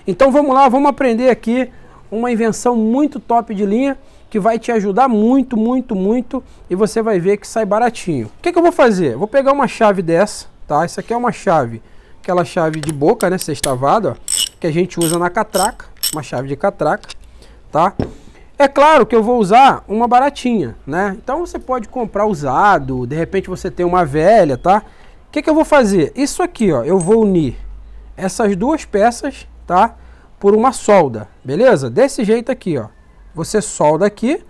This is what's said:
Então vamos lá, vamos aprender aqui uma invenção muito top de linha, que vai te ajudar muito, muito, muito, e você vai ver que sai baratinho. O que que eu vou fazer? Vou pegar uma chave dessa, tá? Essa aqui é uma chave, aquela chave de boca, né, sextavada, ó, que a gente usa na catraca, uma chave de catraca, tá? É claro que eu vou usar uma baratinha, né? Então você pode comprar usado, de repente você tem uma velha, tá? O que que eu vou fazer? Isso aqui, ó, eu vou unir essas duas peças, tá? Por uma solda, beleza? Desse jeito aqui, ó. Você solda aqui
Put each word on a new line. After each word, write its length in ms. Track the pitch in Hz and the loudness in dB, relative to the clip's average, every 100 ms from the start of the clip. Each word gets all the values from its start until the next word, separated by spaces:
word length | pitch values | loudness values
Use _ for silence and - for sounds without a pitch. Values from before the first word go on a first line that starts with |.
| - | -6
Então 240 | 180 269 | 0 2
vamos 240 | 277 285 | 4 2
lá, 140 | 262 277 | 4 4
vamos 220 | 262 285 | 4 2
aprender 400 | 277 269 226 254 | 2 0 2 2
aqui 420 | 226 226 247 240 - - - - | 2 0 -2 -2 -8 -20 -20 -10
uma 220 | 214 240 | -4 -2
invenção 420 | 226 226 - 247 | 0 0 0 0
muito 460 | 240 220 262 302 240 | 0 0 0 0 -4
top 340 | - 233 233 | -2 -2 -2
de 120 | 196 202 | -2 0
linha, 320 | 226 277 269 - - - | 0 -2 -4 -12 -20 -8
que 100 | 214 | -2
vai 180 | 202 233 | 0 -2
te 140 | 233 | -2
ajudar 380 | 226 202 190 269 | -2 0 2 2
muito, 480 | 214 220 269 262 214 | 2 2 2 0 -2
muito, 360 | 226 254 254 | -2 -2 -4
muito, 480 | 190 190 247 240 262 - - - | -2 -2 -2 -4 -10 -12 -18 -6
e 40 | |
você 280 | 180 214 233 | -2 -2 -2
vai 180 | 220 190 | -2 0
ver 160 | 180 202 | 0 -2
que 100 | - | -4
sai 200 | 226 214 | -4 -2
baratinho. 640 | 208 240 233 180 139 107 | 0 0 -2 -6 -6 -6
O 140 | - | -8
que 80 | 349 | -4
que 80 | 349 | 2
eu 60 | |
vou 80 | 339 | 2
fazer? 460 | 339 247 185 151 113 | 4 2 2 0 -2
Vou 100 | 208 | -2
pegar 240 | 277 269 | 0 2
uma 160 | 285 220 | 2 0
chave 340 | - 220 196 | 2 2 2
dessa, 440 | 160 165 208 - - - - | 0 0 0 -4 -18 -16 -4
tá? 200 | 147 170 | -2 -2
Essa 160 | - | -6
aqui 100 | - | -6
é 60 | 233 | -4
uma 160 | 240 | -2
chave, 500 | - 196 160 117 113 - - - - | -2 0 0 0 -6 -16 -20 -20 -12
aquela 240 | - 175 165 | -4 -2 -2
chave 340 | 180 160 156 | -2 -2 -2
de 140 | 147 | -6
boca, 360 | 147 156 - 185 | -2 0 0 0
né, 80 | 185 | -2
sextavada, 760 | - 143 143 127 139 214 170 | -6 -6 -4 -2 0 0 -2
ó, 40 | 110 - - - - | -6 -6 -4 -4 -6
que 80 | 170 | -4
a 60 | |
gente 260 | 160 185 - | -2 -2 -2
usa 180 | 165 170 | -2 -2
na 100 | 175 | -2
catraca, 580 | 220 208 190 202 - - - - | -4 -4 -2 -2 -4 -16 -10 -8
uma 100 | 156 | -8
chave 240 | 131 131 139 | -8 -8 -8
de 80 | 139 | -4
catraca, 540 | 196 196 151 202 - - - - - - - | -4 -2 -4 -4 -8 -20 -20 -20 -20 -20 -6
tá? 240 | 147 190 - - - - - - - | -2 -2 -2 -8 -10 -20 -20 -10 0
É 120 | 277 | 0
claro 360 | 277 294 302 214 | 4 6 6 4
que 80 | |
eu 80 | 233 | 2
vou 160 | 214 247 | 2 0
usar 460 | 185 233 269 151 - | 4 6 6 4 -4
uma 220 | 214 233 | -4 2
baratinha, 720 | 247 285 277 247 226 123 - - | 2 2 -2 -2 -2 -4 -8 -8
né? 260 | 165 202 190 | -4 -4 -6
Então 240 | - 302 339 | -8 -6 -6
você 140 | 254 | -10
pode 300 | - 254 - | -6 -6 -6
comprar 360 | 254 220 202 214 | -8 -6 -2 -2
usado, 800 | 165 139 147 202 175 131 127 123 | -2 -2 2 2 2 0 -6 -6
de 120 | 151 | -6
repente 320 | 165 190 185 | -4 -4 -6
você 200 | 180 - | -8 -8
tem 160 | 151 175 | -4 0
uma 200 | 180 160 | 0 0
velha, 520 | 151 175 226 160 123 | 0 4 6 4 0
tá? 240 | 170 208 - - - - - | 0 0 -2 -16 -20 -20 -10
O 40 | |
que 80 | 294 | -6
que 80 | 320 | 0
eu 40 | |
vou 120 | 311 294 | 0 4
fazer? 480 | 294 214 196 139 - | 4 4 2 0 -2
Isso 260 | 277 - | -4 -2
aqui, 300 | 349 - 202 | -4 -2 0
ó, 140 | 135 127 | 0 0
eu 140 | 185 | 0
vou 220 | 165 226 | 2 2
unir 360 | 214 180 135 - - - - - - - | 4 2 0 -4 -14 -18 -20 -20 -20 -8
essas 400 | 185 - 208 185 | -6 -2 -2 0
duas 300 | 247 311 - | -2 -4 -4
peças, 600 | 196 226 233 294 - - - - | 0 0 -2 -8 -10 -18 -18 -2
tá? 300 | 175 226 - - - - - | 0 0 -2 -20 -20 -20 -4
Por 140 | 202 | 2
uma 180 | 214 254 | 4 2
solda, 560 | 233 - 202 143 110 104 - | 0 2 4 4 -2 -12 -14
beleza? 460 | 127 151 254 170 131 | -6 2 4 4 0
Desse 340 | 139 269 - | 0 0 0
jeito 280 | 208 233 233 | 0 0 -2
aqui, 260 | - 185 139 | -6 -4 -6
ó. 120 | 104 - - - - | -6 -14 -20 -20 -16
Você 260 | 151 165 214 | -10 -4 -4
solda 460 | 196 - 151 156 202 | -4 0 0 2 0
aqui 400 | 202 233 349 - | -2 -4 -4 -8